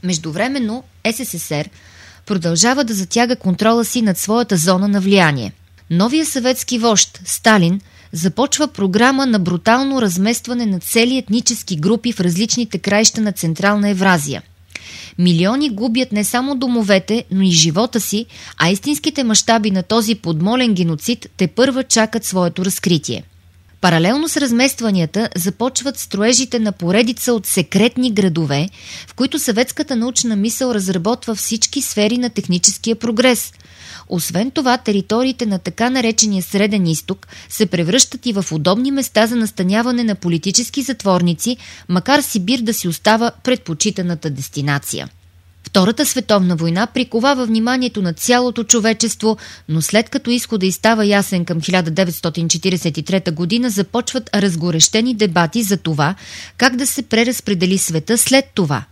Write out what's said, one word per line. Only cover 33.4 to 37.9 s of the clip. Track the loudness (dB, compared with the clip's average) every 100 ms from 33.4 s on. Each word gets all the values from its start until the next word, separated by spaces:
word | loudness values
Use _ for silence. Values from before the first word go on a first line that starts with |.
| -4 -14 -20 -20 -20 -20 -6
Освен | -6 -2 -2 -2
това, | 0 0 0
териториите | 2 -2 0 0 0 0 -2
на | -2
така | -4 -2 0
наречения | 2 0 2 0 0
Среден | 0 0 2 2 0
изток | 0 -4 -10 -10 -20 -16
се | -2 0
превръщат | 0 0